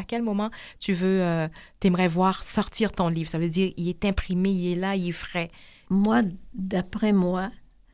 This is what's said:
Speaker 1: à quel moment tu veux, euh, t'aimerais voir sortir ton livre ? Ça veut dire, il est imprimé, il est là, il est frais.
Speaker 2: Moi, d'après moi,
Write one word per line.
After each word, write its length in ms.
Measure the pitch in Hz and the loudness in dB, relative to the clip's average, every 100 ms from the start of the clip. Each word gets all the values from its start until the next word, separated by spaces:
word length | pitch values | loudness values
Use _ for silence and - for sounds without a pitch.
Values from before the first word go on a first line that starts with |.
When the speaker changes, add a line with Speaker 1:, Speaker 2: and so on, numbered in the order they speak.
Speaker 1:
à 40 | |
quel 200 | 185 233 | -6 -4
moment 260 | 226 202 214 - - - | -2 -2 -4 -6 -18 -8
tu 120 | - | -2
veux, 280 | 180 185 190 | 0 2 2
euh, 260 | 175 165 156 - - - | 2 0 -2 -6 -20 0
t'aimerais 280 | 196 175 180 | 2 4 2
voir 340 | 165 185 185 | 4 2 2
sortir 480 | - - 202 - 208 | 0 0 0 0 0
ton 160 | - 175 | 0 0
livre ? 200 | 165 160 | 0 -2
Ça 80 | 160 | -2
veut 120 | 170 | 0
dire, 220 | 165 190 - | 2 0 0
il 100 | 170 | -6
est 140 | 170 208 | -2 -2
imprimé, 440 | 196 - 180 190 | 0 0 0 2
il 220 | 190 175 | 2 0
est 20 | 175 | -2
là, 200 | 190 196 | 0 -2
il 140 | 175 | -2
est 20 | |
frais. 360 | 165 - 180 170 - - - - | -4 -6 -4 -6 -8 -20 -16 -2
Speaker 2:
Moi, 320 | 190 208 226 202 165 - 247 | 2 4 4 2 -4 -12 -8
d'après 580 | 190 185 180 214 214 | -4 -4 -4 -2 2
moi, 380 | 196 180 180 196 - - - _ | 4 2 0 -4 -8 -20 -20 _